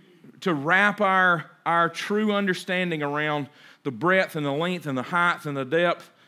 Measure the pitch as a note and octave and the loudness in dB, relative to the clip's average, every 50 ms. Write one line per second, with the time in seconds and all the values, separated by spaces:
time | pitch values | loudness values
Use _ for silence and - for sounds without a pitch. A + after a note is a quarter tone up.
0 | - _ _ _ _ - - - - F#3 E3 C#3 C3+ D#3+ F3+ F#3+ G3+ G#3 G3 G3+ | -18 _ _ _ _ -20 -18 -6 -2 -2 -2 0 0 2 4 4 4 4 2 2
1 | G#3 F#3+ F#3+ F#3+ F#3 F3+ F3 D#3+ - - - _ - D#3 E3+ E3+ E3+ E3 E3 - | 0 2 4 4 4 4 4 2 -2 -8 -16 _ -4 0 2 2 2 0 -2 -6
2 | - - G#3 G#3+ G#3+ G#3+ G3+ G3+ G3+ F#3+ F3+ F3+ - - F3+ F3+ F#3 F3+ E3 D3+ | -6 -2 -2 0 0 2 0 0 0 0 -2 -4 -2 -4 -4 -2 -2 -2 -2 -4
3 | D3 C#3+ C#3+ D3 D3+ D3+ D3 D3 C3+ B2 _ - - - - _ - D3 B2 G#2+ | -4 -4 -2 -2 -2 0 -2 -2 -4 -6 _ -20 -20 -20 -20 _ -8 -8 -6 -2
4 | C#3+ F3 F#3 F#3+ F#3+ F#3 - D#3 D3 C#3+ C#3 D3+ E3+ F3+ F3+ F3 D3 D3+ C3+ B2+ | 0 2 4 4 2 0 -2 -4 -4 -2 -2 -2 -2 -2 -4 -4 -6 -6 -4 -4
5 | A#2+ - F3+ F3 F3 F3 E3 - - D3+ C#3+ C#3 C3+ B2+ D#3 E3+ F3 F3 E3 - | -4 -2 0 2 2 2 0 -2 -6 -8 -6 -6 -4 -2 0 2 2 2 0 -2
6 | - - _ _ _ | -6 -20 _ _ _